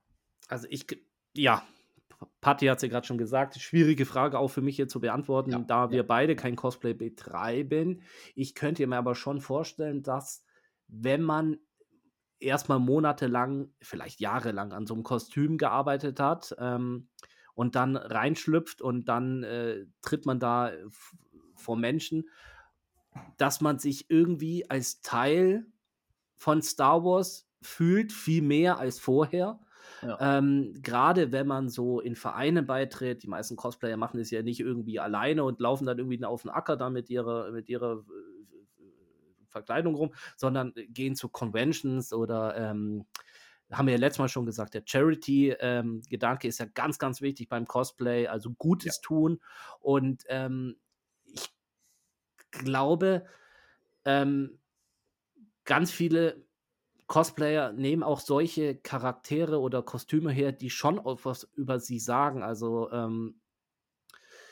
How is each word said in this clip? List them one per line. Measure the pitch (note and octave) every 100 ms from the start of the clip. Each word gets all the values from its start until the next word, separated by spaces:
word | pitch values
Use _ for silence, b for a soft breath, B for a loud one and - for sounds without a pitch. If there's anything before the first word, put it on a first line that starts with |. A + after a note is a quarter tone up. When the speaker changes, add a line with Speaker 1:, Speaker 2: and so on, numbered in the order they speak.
| _ _ _ _ -
Speaker 1:
Also | B2+ A#2
ich | A2+ -
g-, | - _ _ _
ja, | D3+ C3+ A2 - b b b _
P-, | - - _
Patti | C#3+ C#3 C3+
hat's | C3
ja | B2+
grad | A#2+ -
schon | A#2+
gesagt, | A2+ C3 C3+ C3
schwierige | - E3 D#3 D3 C3
Frage | C3 C#3+ C3+
auch | C3+
für | C#3
mich | C3+ C#3
hier | C3
zu | C3
beantworten, | A#2 A#2 D3+ C3+ C3
Speaker 2:
Ja, | B2 A#2
Speaker 1:
da | A#2+ B2
Speaker 2:
ja. | B2
Speaker 1:
wir | A#2
beide | A#2 D#3 D#3
kein | B2+ A#2+
Cosplay | B2+ B2 A#2+
betreiben. | A#2 A2+ - - E2+ A2 A#2+ C#3 D3+ E3 F3+ B B B -
Ich | C3+ -
könnte | C#3+ F3 C3
mir | B2
aber | B2 A#2+
schon | - C#3+
vorstellen, | C#3 C3+ D#3+ - D3+ C#3+
dass | C#3 C3 C3+ - _ _ _ _ _
wenn | A2 A#2+ C#3+
man | D#3+ D#3 D#3+ D3+ _ _ _ _ _ _ _ -
erstmal | C3 C#3 - C3+
monatelang, | B2 D3 D#3 D3 C3 A#2+ B2+ C#3 C#3 _
vielleicht | - - D#3+ -
jahrelang | G2+ A#2+ A#2 G2 G2+
an | F#2 A2
so |
einem | A2+
Kostüm | A2 A#2+ - - D3+ D#3+
gearbeitet | C#3+ A#2+ C#3 C#3 D3 B2+
hat, | C#3+ E3+ - -
ähm, | B2 B2 B2 B2 - _ b b b -
und | A#2+ B2+
dann | B2+ C3+
reinschlüpft | - A2 B2+ D#3 - D#3+ D#3+ -
und | B2+ B2 A#2+
dann, | A#2+ B2+ C3
äh, | A2 A#2+ A#2 G#2 G2 _
tritt | - D3+ D3
man | B2+
da | A#2+ A#2+ A#2+
f-, | D#2+ G2+ - - - _ D#2 - -
vor | - A#2
Menschen, | A#2 D#3 - D#3+ D#3+ B B B B _ _ _ _ - - -
dass | C#3 -
man | D3+ C#3
sich | D3 C#3 -
irgendwie | E3 E3+ E3 D#3+ E3+ -
als | C3+ B2 -
Teil | - A#2+ C3+ E3 F#3 G#3 A3+ _ _ _ _ _ _ -
von | - D#3
Star | D3+ - C#3 E3
Wars | F3 F#3 F#3 - _ _
fühlt, | - - E3+ G3 A3
viel | - - D#3+
mehr | D3 D3 F3 F3
als | C3 C3
vorher. | - C3+ D3+ F3 F#3+ A3+ B B B B
Speaker 2:
Ja. | B2 G#2+
Speaker 1:
Ähm, | C#3 C#3 C#3 C#3 A#2+ F2+
gerade | C3+ A#2+ C#3+ F3+ C#3+
wenn | C3+ C#3
man | C3+ C3
so | A#2 B2 B2
in | B2 A#2
Vereine | - G#2 C#3+ E3+
beitritt, | C3+ C3 C3+ - B2+ A#2+
die | A2
meisten | F#2 G#2+ A#2
Cosplayer | A#2+ - A#2 A2
machen | A#2 A#2+
das | A2+
ja | A2+
nicht | A2+ A#2+
irgendwie | A#2+ A#2+ A2 A2
alleine | G2 G#2 B2+ D#3
und | C3+ A#2+
laufen | A#2+ C3+ C3
dann | A#2+
irgendwie | B2+ B2 A2+
auf | A#2+
den | -
Acker | - - D3
da | B2+
mit | B2+ A#2+
ihrer, | B2 A#2 A#2 G2+
mit | A2+ A2+
ihrer, | A#2+ A#2+ A2
äh, | G#2 F#2 F2+ F#2+ G#2 C#2+ G#2 _ F#2 _ _ _ _ _ _
Verkleidung | G#2+ G2+ B2 E3 D3+
rum, | D#3 B B B
sondern | C3 C3 B2+ A#2
gehen | A2 A#2+ C3+ C3+
zu | A#2+
Conventions | - A2+ A2 C3+ D#3 C3+ C3 B2
oder, | A2+ A2+ A2+ A2 A2
ähm, | A2+ G#2 G#2 G#2 - - B B B B -
haben | - C3+
wir |
ja | B2
letztes | C3+ C#3+
Mal | C3
schon | C3 A#2
gesagt, | A2 G#2
der | G#2+ -
Charity, | C3 D#3 D#3+ D3 C#3 C#3 C3
ähm, | B2+ B2 A#2 A2+ -
Gedanke | A#2+ A#2+ C3 A#2
ist | -
ja | A2
ganz, | - D3 D3
ganz | C3+ B2
wichtig | C#3 C#3 A#2
beim | A#2+ A#2
Cosplay, | B2 B2+ - B2 A#2+ A#2+
also | A2 A2
Gutes | A#2+ D#3+ F3 E3 -
Speaker 2:
Ja. |
Speaker 1:
tun. | - D#3 D#3+ E3 B B B B
Und, | - C#3 C3+ C3 -
ähm, | C3 C3 C3 B2+ - _ _ _ _ _
ich | - - _ _ _ _ _ _ _ _ _ _
glaube, | - C3+ C3 C#3 E3 F#3+ F#3 F3+ b b b b b _ _ C#3
ähm, | C#3 C#3 C#3 C3+ - _ _ _ _ _ _ _ _ - _ -
ganz | C#3 F3
viele | - E3+ E3 E3 - - _ _ _ _ _ -
Cosplayer | D#3 D#3+ - D3+ D3+ C3
nehmen | A2 C3+ E3
auch | D#3 C#3
solche | - C#3+ E3 D#3+ D3+ C3+
Charaktere | - C3+ B2+ B2 - D3 E3 D3+
oder | C3 B2
Kostüme | A#2+ B2 - D#3 D#3+
her, | C3+ C#3
die | C3+ B2+
schon | - D3 F3
auch | C3 B2+ C3
was | B2+ - -
über | C3+ B2+
sie | - A#2+
sagen. | A#2+ A#2+ C#3+ C3
Also, | G#2 G#2+ A#2 A#2 A2+
ähm, | A#2+ A2+ A2+ A2+ - _ _ _ _ _ _ _ b b b b